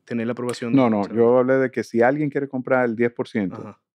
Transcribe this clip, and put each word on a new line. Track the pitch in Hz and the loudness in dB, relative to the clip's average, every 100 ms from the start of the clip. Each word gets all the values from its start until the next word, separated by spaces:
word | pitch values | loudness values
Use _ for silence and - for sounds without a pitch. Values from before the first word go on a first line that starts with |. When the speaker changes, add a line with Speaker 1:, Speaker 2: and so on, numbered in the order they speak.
Speaker 1:
tener | - 120 113 | -8 -6 -4
la | |
aprobación | 120 123 113 120 | -6 -8 -8 0
Speaker 2:
No, | 135 | 2
Speaker 1:
del | 120 | 4
Speaker 2:
no, | 104 | 2
Speaker 1:
Consejo. | 92 110 | 0 2
Speaker 2:
yo | 117 127 | 4 4
hablé | 127 | 4
de | 135 127 | 2 0
que | 120 | -4
si | - 113 | -2 2
alguien | 123 147 151 | 2 2 -2
quiere | 139 139 | -4 -6
comprar | 127 127 127 | -6 -2 0
el | 123 | 0
diez | 113 120 | 0 -2
por | - 123 | -2 -6
ciento, | 110 92 110 | -4 -4 -6
Speaker 1:
Ajá. | 104 - _ | -14 -18 _